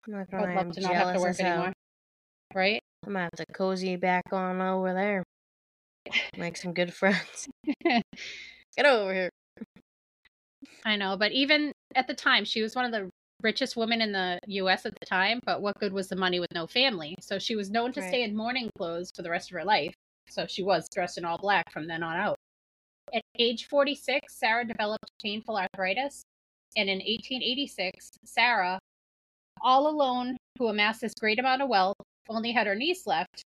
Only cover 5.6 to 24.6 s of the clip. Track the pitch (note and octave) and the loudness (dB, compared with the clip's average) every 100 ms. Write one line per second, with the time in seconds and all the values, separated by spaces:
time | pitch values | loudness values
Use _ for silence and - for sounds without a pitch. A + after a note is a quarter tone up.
5.6 | _ _ _ _ - - - - E3+ E3+ | _ _ _ _ -4 -4 -4 -6 -8 -6
6.6 | F3+ E3+ F3 F3+ F#3+ F#3 - - - - | -6 -2 -2 2 2 2 -2 -12 -14 -10
7.6 | - - E4+ A#3+ - - - - - - | -6 -2 2 2 0 -10 -14 -14 -16 -20
8.6 | _ - C#4+ B3 G3 F#3+ F3+ - _ - | _ 4 6 6 4 0 -2 -6 _ -20
9.6 | A3+ _ _ _ _ _ _ _ _ _ | -20 _ _ _ _ _ _ _ _ _
10.6 | - - A3+ G#3 G3 F#3+ G#3 A#3+ C#4 D4+ | -20 -8 -2 0 0 0 0 2 4 4
11.6 | D4 - _ B3+ B3+ D4 - B3 G3+ A#3 | 2 -4 _ -2 0 0 4 4 4 -2
12.6 | A3 B3+ B3 A3+ F#3+ - _ _ A3+ G#3+ | -2 -2 -2 -2 -6 -12 _ _ -2 0
13.6 | B3+ - A3+ A#3 A3 G3 F#3 F3+ - G3 | -2 -2 -2 0 0 0 -2 -2 -4 -2
14.6 | F#3 G3 A#3 G3+ - F#3+ F#3+ A#3+ A3+ E3+ | 2 2 0 -10 -2 2 2 2 0 -2
15.6 | G3 G3+ G#3 F#3+ F#3+ F#3 F#3 F3+ E3+ E3+ | -2 -2 -2 -2 -4 0 0 0 -2 -4
16.6 | E3+ B3 C4+ G3+ D3+ F3+ - G3 - A3+ | -2 2 2 0 -6 -12 -6 -6 -2 -2
17.6 | G3 A3 A#3+ C4 F#3 B3+ A#3 G#3 A3 B3+ | 0 0 0 -2 -2 0 0 -2 -2 -4
18.6 | A3+ - F3 E3+ F3+ - F3 E3+ - F3+ | -4 -6 -6 -4 -8 -8 -4 -4 -4 -6
19.6 | E3 G#3 D3+ - _ _ _ - F3 - | 2 2 2 -6 _ _ _ -8 -6 -4
20.6 | F#3+ F3+ E3 - F3 - E3+ E3+ G3 F#3+ | 2 2 2 -4 -4 -4 -4 -2 2 2
21.6 | E3+ - D#3 E3 E3 E3 G3+ D3 _ _ | 2 -6 -6 -4 -2 0 0 -2 _ _
22.6 | _ _ _ _ - A#3 - - A#3 A#3 | _ _ _ _ -4 -4 -4 0 0 0
23.6 | - C#4+ C#4 C#4 - C4+ - - A#3 A3+ | 0 2 2 0 0 -2 -2 -2 2 2